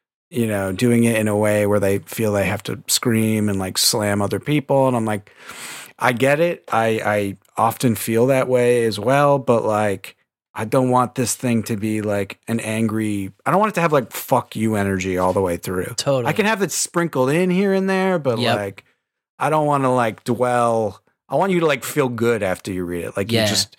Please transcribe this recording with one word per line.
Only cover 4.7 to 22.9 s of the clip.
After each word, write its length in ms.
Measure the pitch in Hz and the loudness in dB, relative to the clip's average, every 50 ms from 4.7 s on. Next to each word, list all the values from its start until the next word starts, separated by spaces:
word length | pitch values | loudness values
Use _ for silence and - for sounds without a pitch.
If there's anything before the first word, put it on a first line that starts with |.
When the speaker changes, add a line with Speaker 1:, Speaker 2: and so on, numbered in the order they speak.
| 139 135 135 131 | 2 2 4 2
Speaker 1:
And 80 | 127 | 2
I'm 80 | 117 110 | 0 0
like, 280 | 110 107 101 104 - - - - - - - - - - - - - - - | -2 -4 -4 -8 -12 -20 -20 -20 -20 -18 -16 -16 -16 -16 -16 -18 -20 -6 -2
I 140 | - 120 127 | 0 0 2
get 280 | 113 127 135 143 147 | 2 2 2 2 2
it. 240 | 170 175 170 - _ - - | 2 0 -2 -4 _ -4 -2
I, 280 | 113 113 113 110 110 - | 0 2 2 0 0 0
I 320 | 104 104 104 101 101 98 - _ _ _ | 0 0 0 -2 -4 -6 -10 _ _ _
often 380 | - 110 113 113 - - 127 113 | 0 0 0 0 0 0 0 0
feel 300 | 101 - - 113 113 120 131 | 0 -2 -2 0 2 2 4
that 200 | 135 131 127 127 | 2 2 2 2
way 360 | 127 123 123 120 123 120 117 | 2 2 4 4 4 2 2
as 140 | 113 104 101 | 0 -2 -2
well, 400 | 101 120 135 143 147 143 143 139 | 0 2 2 4 4 4 2 2
but, 260 | 123 - 120 113 - | 2 2 2 2 2
like, 520 | 113 107 104 107 104 101 95 - - - _ _ _ _ _ _ _ - | 0 0 0 0 0 -2 -4 -8 -14 -20 _ _ _ _ _ _ _ -10
I 100 | - 110 | -10 -4
don't 260 | 110 - 135 131 127 | -2 0 0 2 2
want 240 | 123 127 123 117 - | 2 2 2 0 -2
this 200 | - 123 110 - | -4 -4 -4 -4
thing 280 | - - 127 117 113 104 | -4 -2 0 0 0 -2
to 120 | - 117 | -2 -4
be, 260 | 104 107 110 107 107 104 | -4 -2 -2 -2 -2 -2
like, 360 | 107 101 101 101 98 - - _ - | -2 -2 -2 -4 -6 -8 -12 _ -6
an 120 | 113 113 | -4 -4
angry, 720 | - 110 110 110 113 110 104 110 110 107 104 101 98 95 - _ - | -4 -4 -2 -2 -2 0 0 -2 -2 -2 -2 -4 -4 -6 -10 _ -2
I 40 | - | 0
don't 100 | 151 190 | 2 2
want 120 | 208 214 - | 2 0 0
it 20 | |
to 40 | 180 165 | 0 2
have, 100 | 165 151 | 2 2
like, 180 | 143 117 - | 2 0 -2
fuck 460 | - - - - 139 120 - - - | -6 -12 -4 0 0 0 0 -2 -4
you 180 | 113 110 110 110 | -2 0 0 0
energy 420 | 104 98 98 98 95 90 95 92 90 | 0 0 0 0 -2 -2 -2 0 0
all 140 | 92 92 92 | 0 2 2
the 80 | 101 98 | 2 0
way 140 | 90 87 87 | 0 -2 -4
through. 360 | - - 92 92 - - 117 | -6 -6 -4 -4 -4 -4 -6
Speaker 2:
Totally. 300 | - - 143 139 131 120 | -4 -2 0 0 0 0
Speaker 1:
I 60 | 139 156 | 0 0
can 140 | - 202 | 0 0
have 140 | 208 220 196 196 | 0 0 0 -2
it 100 | 156 - | -2 -2
sprinkled 580 | - - - - 175 170 165 - 139 127 131 | -4 -6 -4 -2 -2 -2 -2 0 0 0 2
in 200 | 143 170 185 185 | 2 2 2 2
here 220 | 180 180 202 196 190 | 2 2 2 2 2
and 140 | 190 190 190 | 0 0 0
there, 300 | 190 190 190 190 185 175 | 0 0 0 0 -2 0
but 200 | 143 139 117 117 | 0 -2 0 0
Speaker 2:
Yep. 180 | 120 117 120 | 0 0 0
Speaker 1:
like, 280 | 107 101 98 95 - - _ _ _ _ _ _ _ _ _ _ - | 0 -2 -6 -10 -12 -18 _ _ _ _ _ _ _ _ _ _ -4
I 100 | - 139 | -2 0
don't 160 | 151 156 151 | 2 2 2
wanna, 280 | 147 143 139 135 127 127 | 2 2 2 2 2 2
like, 300 | 127 120 110 107 - - | 2 2 0 -2 -4 -4
dwell. 800 | - 120 110 123 123 123 120 120 117 117 113 110 104 98 - _ _ _ _ _ - | -4 -2 0 0 2 2 2 2 2 2 0 0 -2 -6 -10 _ _ _ _ _ -4
I 80 | 139 | -2
want 160 | 147 180 196 185 | 0 0 0 0
you 80 | 170 | 2
to, 60 | 165 | 2
like, 180 | 156 143 127 - | 0 0 -2 -4
feel 240 | - - 151 139 127 | -4 -2 0 0 0
good 340 | 123 110 117 117 117 110 101 | 0 0 0 0 0 0 0
after 300 | 95 92 - - - 95 | -2 -2 -4 -6 -6 -6
you 120 | 90 90 | -6 -6
read 200 | 85 | -6